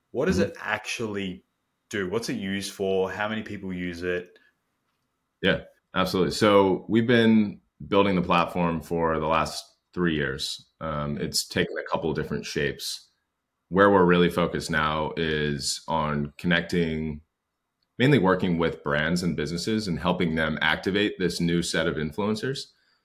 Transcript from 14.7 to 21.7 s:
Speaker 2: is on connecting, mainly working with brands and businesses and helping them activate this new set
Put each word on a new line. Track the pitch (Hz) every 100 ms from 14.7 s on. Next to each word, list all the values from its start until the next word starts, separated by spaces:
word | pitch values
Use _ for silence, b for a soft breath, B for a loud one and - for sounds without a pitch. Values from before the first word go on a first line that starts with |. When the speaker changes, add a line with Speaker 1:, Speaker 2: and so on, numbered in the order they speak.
| 78 78 78 76 76
Speaker 2:
is | 82 76 76 71 67 - -
on | 78 76 73 73 -
connecting, | 87 85 85 90 82 78 78 73 - _ _ _ _ _ _ -
mainly | 127 135
working | 92 90 95 85
with | 82 -
brands | 73 73 78 87
and | 90 76
businesses | 73 85 - 110 95
and | 76
helping | 90 87 87 80
them | 80 78
activate | 78 78 101 95 104 -
this | 87 -
new | 85 87
set | 82